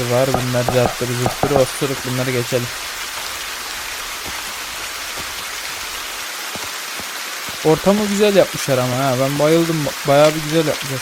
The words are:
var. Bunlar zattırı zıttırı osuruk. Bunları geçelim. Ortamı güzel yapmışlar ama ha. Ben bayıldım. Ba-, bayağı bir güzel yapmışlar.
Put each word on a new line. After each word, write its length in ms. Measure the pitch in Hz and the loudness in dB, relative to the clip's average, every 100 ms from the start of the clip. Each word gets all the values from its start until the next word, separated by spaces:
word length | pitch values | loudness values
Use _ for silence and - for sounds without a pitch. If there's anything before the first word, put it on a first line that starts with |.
| 120 | 2
var. 180 | 123 135 | 4 4
Bunlar 320 | 131 123 123 | 2 0 0
zattırı 480 | 123 123 123 - 123 | 2 4 2 0 -2
zıttırı 420 | 123 123 - 135 | 0 -2 0 2
osuruk. 420 | 139 127 - 139 135 127 | 4 4 0 -2 -2 -4
Bunları 240 | 127 127 | -2 0
geçelim. 360 | 127 120 127 120 - - - - - - - - - - - - - - - - - - - - - - - - - - - - - - - - - - - - - - - - - - - - - - - - - | 0 0 -2 -2 -6 -8 -8 -8 -8 -8 -8 -8 -10 -8 -8 -8 -8 -8 -8 -8 -8 -10 -10 -10 -10 -10 -10 -10 -8 -8 -8 -10 -8 -8 -8 -8 -8 -8 -10 -10 -10 -8 -8 -8 -8 -8 -10 -10 -10 -8 -8 -8 0
Ortamı 420 | 156 156 185 208 208 | 2 4 4 4 2
güzel 300 | 202 208 196 | 4 6 6
yapmışlar 420 | - 147 - 127 | 4 2 0 2
ama 180 | 127 123 | 2 2
ha. 180 | 139 127 | 2 2
Ben 180 | 135 143 | 2 2
bayıldım. 460 | 151 165 165 165 139 | 4 4 4 0 -2
Ba-, 220 | - 151 | -2 4
bayağı 260 | 143 151 | 6 6
bir 80 | 156 | 4
güzel 240 | 151 160 151 | 0 2 2
yapmışlar. 320 | - 139 131 | -2 -4 -6